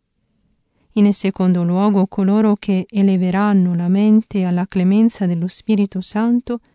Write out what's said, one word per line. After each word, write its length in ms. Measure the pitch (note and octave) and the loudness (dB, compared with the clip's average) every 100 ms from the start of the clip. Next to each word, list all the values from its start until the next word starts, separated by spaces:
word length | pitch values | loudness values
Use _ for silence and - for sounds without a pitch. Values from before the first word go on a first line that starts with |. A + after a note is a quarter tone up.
| _ _ _ _ _ _ _ _ _ | _ _ _ _ _ _ _ _ _
In 200 | G#3+ G#3 | 2 2
secondo 500 | G3 F#3+ - F#3 F3 | 2 -4 -2 0 0
luogo, 440 | E3+ F3+ G#3 G3+ F#3+ | 0 0 0 0 0
coloro 480 | - F#3+ G#3 A3 G3+ | -2 0 2 2 0
che 300 | - F#3+ F3+ | -2 -4 -2
eleveranno 840 | G#3 G3 F#3 F3+ F#3+ G#3 G3 F3+ E3+ | 0 2 2 0 0 0 2 2 0
la 140 | F3 | 0
mente 540 | G3 G#3+ G#3+ - G3+ | 2 4 2 2 -2
alla 220 | F3+ F3 F3+ | -2 -2 -4
clemenza 600 | F#3+ F3+ G#3 A3+ - F#3 | -2 0 2 0 0 -4
dello 220 | E3+ F3 | -2 -6
Spirito 540 | - - G#3 G3+ F#3 | -8 -2 -2 -2 -4
Santo 580 | - G#3 A#3 A#3+ - A#3+ _ | -8 -4 -2 -2 -4 -10 _